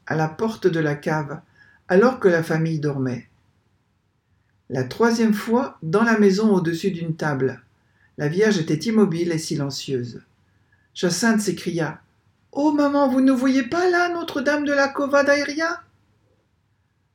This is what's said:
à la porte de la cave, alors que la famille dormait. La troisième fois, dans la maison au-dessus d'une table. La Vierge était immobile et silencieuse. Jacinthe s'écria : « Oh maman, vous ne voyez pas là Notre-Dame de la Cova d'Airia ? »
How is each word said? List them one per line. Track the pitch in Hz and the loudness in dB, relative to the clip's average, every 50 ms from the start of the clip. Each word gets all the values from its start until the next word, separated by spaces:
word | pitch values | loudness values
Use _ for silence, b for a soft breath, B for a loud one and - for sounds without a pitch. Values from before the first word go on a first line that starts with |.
| - | -8
à | - 151 | -4 -2
la | 156 156 156 | -2 -2 -2
porte | 156 - 226 226 220 - - | -2 -4 -4 -4 -4 -2 -2
de | 185 160 165 | 0 0 0
la | 156 147 147 | -2 -2 -4
cave, | 147 - 165 156 156 147 143 143 - - b b b b b b b b - | -4 -4 -4 -4 -4 -4 -6 -10 -14 -16 b b b b b b b b 2
alors | 185 185 233 254 262 254 | 4 4 4 4 2 2
que | - 190 | 2 2
la | 170 165 | 2 2
famille | 160 165 165 160 160 165 160 151 | 0 0 -2 -2 0 -2 -2 -2
dormait. | 147 147 135 135 131 131 120 113 - _ _ _ _ _ _ _ _ _ _ _ _ _ _ _ _ _ _ _ _ _ _ _ _ _ _ _ _ - | -4 -4 -4 -2 -4 -4 -6 -8 -12 _ _ _ _ _ _ _ _ _ _ _ _ _ _ _ _ _ _ _ _ _ _ _ _ _ _ _ _ -8
La | 123 135 127 | -6 -6 -6
troisième | 127 - - 226 233 226 233 226 214 | -6 -2 0 2 2 2 2 2 2
fois, | 208 - - 233 226 247 233 202 - - | 0 0 -2 0 0 0 0 -2 -8 -10
dans | 160 160 165 208 226 | -8 0 2 2 4
la | 233 220 214 | 4 4 6
maison | 208 196 185 202 220 220 | 6 4 4 4 2 4
au-dessus | 196 180 165 165 165 165 - 196 | 2 2 2 0 -4 -2 -2 -4
d'une | 170 170 170 165 160 | -4 -4 -6 -6 -4
table. | - 165 151 143 131 135 127 120 - _ _ _ _ _ _ _ _ _ _ - - | -4 -2 -2 -2 0 -2 -2 -4 -6 _ _ _ _ _ _ _ _ _ _ -10 -6
La | 151 147 | -4 -2
Vierge | 160 190 220 214 196 175 | 0 2 2 2 2 0
était | 151 - 156 | 0 0 -2
immobile | 156 - 233 220 220 202 170 160 165 175 170 | -2 0 0 2 2 2 2 2 -2 -2 -2
et | 165 156 | -2 -4
silencieuse. | - - 165 143 139 139 135 - - - 135 123 120 117 - 98 _ _ _ _ _ _ _ _ _ _ _ _ _ _ | -4 -4 -6 -4 -4 -6 -6 -10 -8 -6 -6 -6 -6 -8 -12 -16 _ _ _ _ _ _ _ _ _ _ _ _ _ _
Jacinthe | - - 190 175 175 - 233 226 220 214 | -10 -4 -2 -2 -2 0 0 2 2 2
s'écria : « | 208 190 - - - 185 160 165 156 139 - - _ _ _ _ _ _ _ _ _ _ | 0 -2 -4 -4 -6 -6 -4 -4 -4 -4 -6 -12 _ _ _ _ _ _ _ _ _ _
Oh | - 277 285 302 | -4 -2 0 0
maman, | 294 294 285 285 285 285 285 262 | 2 2 0 2 2 2 2 2
vous | 254 269 | 2 4
ne | 262 269 | 4 4
voyez | 269 247 269 269 262 269 | 4 4 2 2 2 2
pas | 240 - 320 349 359 359 | 0 0 -2 0 2 2
là | 349 349 349 349 | 2 2 0 0
Notre-Dame | 349 339 330 - - 285 254 285 302 294 294 | -2 -6 -6 -6 -6 -2 -2 0 0 0 0
de | 285 | 0
la | 285 277 277 269 | 0 2 0 0
Cova | 277 - 285 269 285 285 277 | 0 -4 -2 2 2 2 4
d'Airia ? » | 285 285 285 285 294 285 311 330 339 349 - - _ _ _ _ _ _ _ _ _ _ _ _ _ _ _ _ _ _ _ _ _ _ _ _ _ _ | 4 2 2 0 -4 -4 -4 -4 -4 -6 -8 -12 _ _ _ _ _ _ _ _ _ _ _ _ _ _ _ _ _ _ _ _ _ _ _ _ _ _